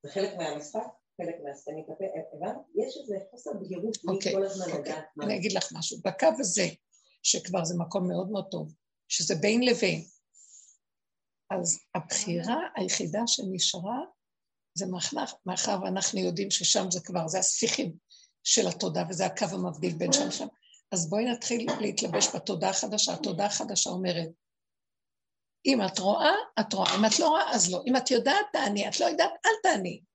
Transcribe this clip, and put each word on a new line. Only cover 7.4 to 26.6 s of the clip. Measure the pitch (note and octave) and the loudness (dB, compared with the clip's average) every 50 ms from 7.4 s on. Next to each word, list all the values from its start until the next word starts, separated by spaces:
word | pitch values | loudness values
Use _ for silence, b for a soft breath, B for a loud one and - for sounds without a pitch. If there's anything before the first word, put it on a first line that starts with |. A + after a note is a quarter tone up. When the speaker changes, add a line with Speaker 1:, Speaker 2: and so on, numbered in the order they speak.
| - F#3 F3+ F#3 E3 | 0 -2 -2 0 0
Speaker 2:
זה | D#3+ F3+ E3+ | 0 0 -2
מקום | E3+ F3 - G3 F3+ F3+ | -2 0 0 0 0 0
מאוד | F3+ F3 F#3+ F#3 | 0 -2 -2 -2
מאוד | G#3+ G3 F#3 G3 | -4 -4 -4 -4
טוב, | - E3+ D#3 D#3 D#3+ _ _ _ _ _ _ _ | -6 -8 -8 -8 -12 _ _ _ _ _ _ _
שזה | - - - - G3 | -2 0 0 0 0
בין | D#3+ E3 G3+ A3 A#3+ | 2 4 4 4 6
לבין, | B3 B3+ A3+ A#3 G#3 F#3+ E3 D#3+ D#3+ - - _ _ _ _ - - - - - - _ _ _ _ _ _ _ _ _ _ _ _ _ _ _ _ _ | 6 6 4 4 4 2 2 0 -6 -12 -20 _ _ _ _ -20 -20 -20 -20 -20 -20 _ _ _ _ _ _ _ _ _ _ _ _ _ _ _ _ _
אז | F#3+ F#3 F3 E3+ - - _ _ _ | -4 -2 0 0 0 0 _ _ _
הבחירה | F#3 - - - - - G3 E3+ F3 E3+ G3+ A#3+ D#4 F4 - - | -6 -4 -2 -2 -2 -2 0 -2 -2 0 0 0 0 -2 -4 -4
היחידה | - F#3 F3+ - - F3+ E3 D3+ G#3 A#3 | -4 -2 0 0 0 -2 -2 -2 -2 0
שנשארה, | A#3 - - - F#3+ F#3+ F3+ - - - F#3 E3+ G3 A#3 C4 E4 F#4+ _ _ _ _ _ _ _ _ _ _ _ _ _ | 0 0 0 0 -4 -2 0 0 0 0 -2 -6 -6 -6 -6 -6 -10 _ _ _ _ _ _ _ _ _ _ _ _ _
זה | - G3 | -8 -6
מאחר, | F#3 F3+ F3 - - C#4+ - - - - - _ | -4 -4 -4 -4 -4 -2 -4 -4 -6 -8 -10 _
מאחר | F#3 F3+ - - G#3+ G#3 F#3 F#3+ | -6 -4 -2 0 0 0 0 -2
ואנחנו | F#3+ F#3 G3 F#3+ - - G3 | -2 -2 0 -2 -2 -2 0
יודעים | F#3 F3+ E3+ F3 G3 G3+ | -2 -2 -2 -2 -2 0
ששם | - - F3+ - - G#3 F#3+ F#3 | 0 0 2 2 2 2 2 0
זה | F3 F3+ | -2 -4
כבר, | - - F3+ F3 D#3+ D#3+ | -4 -4 -4 -2 -2 0
זה | D#3 F#3+ | 0 0
הספיחים | - - - - A3+ A3 - - - F3 D#3+ - _ b b b b b b _ _ | 2 2 2 2 2 2 2 0 -2 -4 -4 -10 _ b b b b b b _ _
של | - - - D#3+ F3+ | 2 4 4 4 2
התודה, | E3+ - - F#3 D3+ F3+ F3 E3 | 0 -2 -4 -2 0 -2 -2 -2
וזה | F#3 D#3+ F#3+ | -2 -2 -2
הקו | - - - G#3+ F3 | -2 0 -2 -4 -2
המבדיל | F#3+ F#3+ F3+ F3+ D#3 D#3 D#3+ F3+ E3 | -2 -4 -4 -4 -4 -2 -4 -4 -2
בין | D#3+ F3 E3+ | -2 2 2
שם | - C#4+ - - | 4 4 2 0
שם. | - - - - b b b b b b b _ | -2 -6 -6 -8 b b b b b b b _
אז | - F3+ E3 D#3 | -2 -2 -2 0
בואי | F3+ G#3+ A#3 | 0 0 0
נתחיל | B3 A#3 A#3 - - A#3+ A#3 A3+ - D4 - | 0 -2 -2 -2 -2 -2 0 0 -2 -2 0
להתלבש | G#3+ G3+ - - - - E3 G3+ - - - | -2 -2 0 -2 -2 0 2 2 2 2 0
בתודה | E3+ - - - E3 F3+ F#3 | -4 -4 -4 -2 0 0 0
החדשה. | F#3+ - - A3 G3+ G#3 - - | 0 0 -2 -2 0 0 0 0
התודה | - - - G#3 F#3 E3 G3+ | 0 -2 -2 -4 -2 0 0
החדשה | G#3 G#3 - A3 G#3 G3+ G3 - - | 0 0 -2 -4 -2 0 0 0 0
אומרת, | F#3 F3+ F#3 F3+ F3 E3+ E3 D#3+ E3 _ _ _ _ _ _ _ _ _ _ _ _ _ _ _ _ _ _ _ _ _ _ _ _ _ _ | -2 -2 -2 0 0 -2 -4 -6 -10 _ _ _ _ _ _ _ _ _ _ _ _ _ _ _ _ _ _ _ _ _ _ _ _ _ _
"אם | - C4+ A#3+ G3 | 4 4 4 2
את | F#3 - - | 0 -2 0
רואה, | F#3 G3 G#3 A3+ D4 D4 F#4 G#4 B4 - _ - | 2 2 2 4 4 4 4 2 0 -2 _ -2